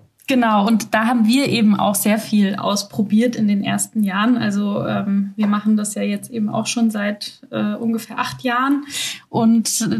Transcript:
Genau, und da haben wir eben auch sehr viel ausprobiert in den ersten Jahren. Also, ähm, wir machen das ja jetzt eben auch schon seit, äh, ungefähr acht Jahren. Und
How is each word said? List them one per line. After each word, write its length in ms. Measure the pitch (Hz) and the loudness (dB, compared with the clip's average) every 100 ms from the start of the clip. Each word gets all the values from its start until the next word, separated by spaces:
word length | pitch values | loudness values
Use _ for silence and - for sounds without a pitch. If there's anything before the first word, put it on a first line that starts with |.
| _ _ - | _ _ -2
Genau, 400 | 262 233 214 202 | 2 4 2 4
und 280 | 220 - | 2 2
da 100 | 214 | 0
haben 220 | 226 247 214 | 2 2 4
wir 220 | 254 277 | 2 2
eben 280 | 233 214 196 | 2 4 4
auch 160 | 196 | 2
sehr 220 | 202 214 220 | 0 0 0
viel 360 | - 214 196 | 0 0 0
ausprobiert 840 | 202 - 202 - - 196 214 247 240 | 0 -4 -4 -4 -4 0 2 2 0
in 100 | 214 | 0
den 160 | 202 | 0
ersten 400 | 190 202 - 226 | 0 -2 -2 -2
Jahren. 360 | 196 185 220 240 | -2 0 2 2
Also, 440 | 214 202 208 208 220 | 0 0 -2 -2 -2
ähm, 480 | 208 202 196 196 - | -2 0 0 -2 -2
wir 100 | 208 | 0
machen 300 | 208 214 214 | 2 2 2
das 180 | 208 208 | 0 -4
ja 40 | |
jetzt 280 | 202 202 - | -2 -4 -6
eben 180 | 233 208 | -4 -2
auch 160 | - 220 | -2 -2
schon 240 | 240 226 | 0 0
seit, 500 | 214 208 208 - - - | 0 -4 -4 -10 -16 -10
äh, 240 | 214 208 | -4 -4
ungefähr 440 | 208 226 226 - - | -2 -2 -4 -6 -8
acht 220 | 240 - | -8 -6
Jahren. 420 | 254 240 269 285 285 - - - - | -4 0 0 0 -2 -8 -8 -10 -6
Und 580 | - 226 233 220 - 226 | 0 4 4 2 -2 -2